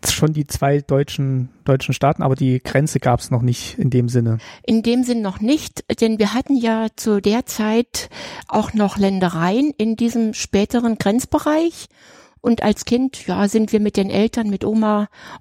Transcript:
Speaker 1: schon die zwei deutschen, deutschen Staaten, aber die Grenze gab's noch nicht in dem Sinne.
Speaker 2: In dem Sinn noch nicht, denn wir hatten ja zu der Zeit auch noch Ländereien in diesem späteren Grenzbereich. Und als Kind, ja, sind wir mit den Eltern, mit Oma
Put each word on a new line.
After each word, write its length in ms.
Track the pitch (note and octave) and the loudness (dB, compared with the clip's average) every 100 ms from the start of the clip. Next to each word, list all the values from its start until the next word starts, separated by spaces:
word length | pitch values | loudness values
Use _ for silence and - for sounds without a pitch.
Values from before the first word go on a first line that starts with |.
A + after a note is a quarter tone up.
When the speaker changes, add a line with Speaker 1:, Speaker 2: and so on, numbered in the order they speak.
| - | -4
Speaker 1:
schon 260 | - D3+ | 0 0
die 140 | D3+ C#3+ | 0 -4
zwei 320 | - C#3 C#3+ | -2 0 0
deutschen, 680 | C#3+ C#3 C#3+ - C#3 C3 B2+ _ - | 2 -2 -2 -4 -2 -2 -4 _ 0
deutschen 280 | C3+ - | 0 0
Staaten, 300 | C3+ C#3 - | 0 0 2
aber 120 | C#3+ C3+ | 0 0
die 280 | C3 B2+ | 2 0
Grenze 360 | - C3+ D3+ C#3 | 0 0 0 0
gab's 300 | - B2 - | 2 0 0
noch 140 | B2 | 0
nicht 340 | B2 B2 - - | 0 -2 -4 -2
in 140 | D#3+ | 0
dem 180 | B2 A#2+ | 2 2
Sinne. 300 | B2 A#2 A2+ - - | 2 0 -2 -4 -14
Speaker 2:
In 180 | - A3+ | 0 0
dem 220 | A3+ A#3+ | 2 0
Sinn 180 | B3 A#3+ | 0 -2
noch 180 | G#3 F#3 | -2 -4
nicht, 440 | G#3+ D4+ - - - - | 0 0 -2 -14 -6 0
denn 160 | A3+ A3 | 2 2
wir 160 | G#3 | 0
hatten 220 | A3 C#4 C#4 | 0 0 0
ja 320 | A#3 A3 A3 - | 2 0 -2 -4
zu 260 | - G#3 | 0 2
der 240 | G3 A3 - | 2 0 -2
Zeit 640 | - G#3+ A3 A#3+ - - - - - - | -4 0 0 0 -4 -12 -14 -16 -16 -4
auch 260 | G#3 G#3+ | -2 0
noch 240 | A3 G3+ G3+ | 0 0 2
Ländereien 760 | G3 F#3+ F#3 E3+ E3+ G#3 D4 C#4 | 0 2 0 0 0 2 0 0
in 200 | A3 A3 | -2 0
diesem 360 | A#3 A#3 A3 | 0 0 -2
späteren 640 | G#3+ - G3 G#3 A#3+ A#3+ A3 | -2 -2 0 2 2 0 0
Grenzbereich. 920 | G3 A3 - D4+ D4+ D4+ E4+ - - _ - - - _ | 2 0 0 -2 0 2 0 -2 -20 _ -20 -20 -20 _
Und 200 | - A#3 | -2 0
als 240 | G#3 G#3 - | 0 -2 0
Kind, 400 | A#3+ C4 - - | 0 0 -4 -6
ja, 220 | F3+ G3+ | 0 2
sind 240 | A3 G#3+ | 2 2
wir 80 | A3 | 2
mit 180 | G#3 G3+ | 2 0
den 140 | G3 | 0
Eltern, 400 | - A3 - G#3+ | 2 0 0 -2
mit 120 | G3 | -2
Oma 440 | - A3 A3 G#3 G#3 - - - | -2 0 2 0 -2 -8 -20 -2